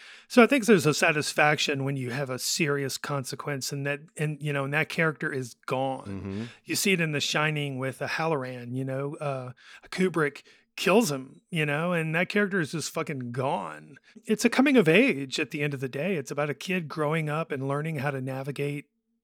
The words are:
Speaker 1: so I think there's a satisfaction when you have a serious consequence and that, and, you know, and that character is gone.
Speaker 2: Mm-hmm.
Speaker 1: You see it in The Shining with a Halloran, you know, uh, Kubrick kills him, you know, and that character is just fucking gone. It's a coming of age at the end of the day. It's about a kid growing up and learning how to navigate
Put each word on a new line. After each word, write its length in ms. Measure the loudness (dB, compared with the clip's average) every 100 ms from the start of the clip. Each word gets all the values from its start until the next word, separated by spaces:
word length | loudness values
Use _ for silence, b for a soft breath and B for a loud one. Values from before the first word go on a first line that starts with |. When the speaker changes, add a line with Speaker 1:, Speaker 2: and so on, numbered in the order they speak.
| B B B
Speaker 1:
so 140 | 2
I 60 | 4
think 180 | 4 6
there's 220 | 6 6
a 80 | 4
satisfaction 880 | 4 2 0 4 4 4 0 0
when 120 | -2 -4
you 140 | -4
have 220 | -4 -4
a 80 | -4
serious 580 | -4 0 2 2 -2 -4
consequence 760 | -4 -4 -4 -8 -6 -6 -4
and 140 | -4 -4
that, 140 | -4 -8 -4
and, 240 | -4 -2
you 100 | -2
know, 120 | -2
and 100 | 0
that 160 | 0 0
character 420 | 2 0 0 -4
is 260 | -4 -6 -10 -4
gone. 380 | -2 -2 -4 -8
Speaker 2:
Mm-hmm. 360 | -8 -6 -6 -8 B -6
Speaker 1:
You 100 | -2
see 180 | 2
it 80 | 2
in 100 | 2
The 80 | 0
Shining 560 | 0 0 0 0 -4 -4
with 240 | -6 -4
a 60 | -6
Halloran, 640 | -2 0 -2 -4 -10 -6
you 100 | -4
know, 320 | -4 -4 -4 -4
uh, 340 | -4 -6 -8 -14 B B -12
Kubrick 500 | 0 0 2 0 -2 b b b -2
kills 340 | 4 6 4
him, 300 | -2 -6 -18 _
you 160 | -2 0
know, 260 | 0 0
and 220 | 0 0
that 160 | 0 0
character 300 | 0 2 0
is 100 | 0
just 220 | -2 -4
fucking 380 | -6 -4 -6 -6
gone. 680 | -2 0 -2 -4 -10 -16 -20 B B -2
It's 180 | 2 4
a 40 |
coming 280 | 4 6 6
of 100 | 8
age 520 | 6 6 2 -4 -4
at 100 | -4
the 140 | -2
end 100 | -2
of 60 | -2
the 100 | -4
day. 240 | -4 -2 -2
It's 120 | -4
about 220 | -4 -2
a 20 |
kid 340 | -4 -2 -2 -2
growing 420 | -2 0 0 0
up 220 | -2 -2
and 160 | -4 -2
learning 280 | -2 -2 -2
how 160 | -2
to 100 | -2
navigate 640 | -4 -6 -6 -4 -4 -4 -10 _ _ _